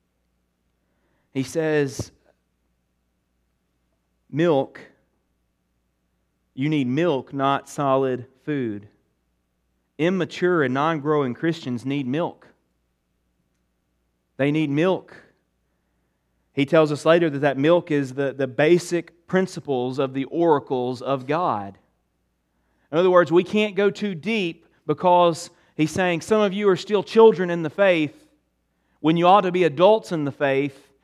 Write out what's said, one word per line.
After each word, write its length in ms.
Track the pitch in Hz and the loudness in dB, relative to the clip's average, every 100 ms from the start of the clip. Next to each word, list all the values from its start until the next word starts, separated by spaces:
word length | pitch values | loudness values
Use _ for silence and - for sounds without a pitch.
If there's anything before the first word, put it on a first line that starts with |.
| _ _ _ _ _ _ _ _ _ _ _ _ _ | _ _ _ _ _ _ _ _ _ _ _ _ _
He 100 | 135 | -8
says, 680 | 131 165 156 151 139 110 - _ _ _ _ _ _ _ _ _ _ _ _ _ _ _ _ _ _ _ _ _ _ | -6 -4 -2 0 -2 -6 -12 _ _ _ _ _ _ _ _ _ _ _ _ _ _ _ _ _ _ _ _ _ _
"Milk, 500 | 139 170 139 - - - _ _ _ _ _ _ _ _ _ _ _ _ _ _ _ _ | -2 0 0 -2 -12 -20 _ _ _ _ _ _ _ _ _ _ _ _ _ _ _ _
you 140 | - 147 | -6 -2
need 180 | 156 123 | -2 -2
milk, 460 | 135 175 135 120 | -2 0 -2 -6
not 360 | 139 135 139 - | -4 -2 -2 -6
solid 580 | - 139 135 135 123 117 _ | -6 0 0 0 -4 -10 _
food." 440 | - 143 120 104 101 _ _ _ _ _ _ _ _ _ _ - | -8 -6 -6 -8 -14 _ _ _ _ _ _ _ _ _ _ -4
Immature 640 | 165 190 156 - 180 175 | -2 -2 -4 -2 0 0
and 120 | 131 | 0
non-growing 600 | 131 156 160 143 151 131 | 0 -2 -2 -2 -2 -2
Christians 520 | 120 165 165 131 120 127 | -2 -4 -4 -8 -8 -6
need 200 | 143 123 | -6 -4
milk. 420 | 147 170 - _ _ _ _ _ _ _ _ _ _ _ _ _ _ _ _ _ _ _ - | -4 -4 -8 _ _ _ _ _ _ _ _ _ _ _ _ _ _ _ _ _ _ _ -4
They 120 | 139 | -2
need 200 | 156 151 | 0 -2
milk. 440 | 143 180 165 - - _ _ _ _ _ _ _ _ _ _ _ _ _ | 0 0 -2 -6 -20 _ _ _ _ _ _ _ _ _ _ _ _ _
He 120 | 139 139 | -4 2
tells 240 | 170 151 | 2 2
us 160 | 143 160 | 0 2
later 240 | 170 170 | 2 2
that 100 | 139 | 0
that 160 | 143 135 | -2 0
milk 340 | 147 175 170 | 2 2 2
is 240 | 147 135 | -4 -2
the, 180 | 131 139 | -4 -6
the 140 | 135 135 | -4 -6
basic 800 | 120 151 175 175 175 165 _ - | 0 2 2 2 -6 -8 _ -4
principles 720 | 185 185 - 143 127 127 131 | -2 -2 -6 -4 -4 -2 -2
of 160 | 135 | -4
the 100 | 135 | -4
oracles 760 | 135 160 170 143 - 127 123 120 | -6 0 2 2 0 -4 -4 -6
of 260 | 123 135 127 | -4 -4 -2
God. 520 | 156 175 107 98 98 _ _ _ _ _ _ _ _ _ _ _ | -2 -2 -4 -6 -16 _ _ _ _ _ _ _ _ _ _ _
In 80 | 156 | 0
other 120 | 185 | 4
words, 200 | 180 156 | 4 4
we 140 | 170 | 2
can't 300 | 175 214 214 | 2 0 0
go 160 | 190 202 | 0 -2
too 240 | 202 208 | -2 -6
deep 520 | 165 180 226 175 - _ _ - | -6 -4 -2 -4 -8 _ _ -6
because 600 | 147 185 175 170 160 - _ _ - | 0 4 4 4 0 -10 _ _ -4
he's 140 | 151 | -2
saying 320 | - 180 165 | 0 -2 -2
some 180 | - 220 | 0 0
of 120 | 208 | 0
you 160 | 196 202 | 0 0
are 80 | 180 | 0
still 260 | - 208 | 0 -4
children 460 | - 226 226 175 180 | 0 6 6 6 -2
in 140 | 170 | -4
the 80 | 156 | -4
faith 580 | - 196 170 147 - _ _ _ _ _ _ _ _ | 2 2 2 0 -6 _ _ _ _ _ _ _ _
when 160 | 151 170 | 0 4
you 100 | 175 | 6
ought 160 | 202 | 6
to 100 | 185 | 4
be 120 | 180 | 0
adults 480 | 165 143 185 220 220 | 0 4 4 4 0
in 120 | 170 | -6
the 80 | 143 | -6
faith. 580 | - 143 135 143 - _ _ | -2 0 0 -2 -8 _ _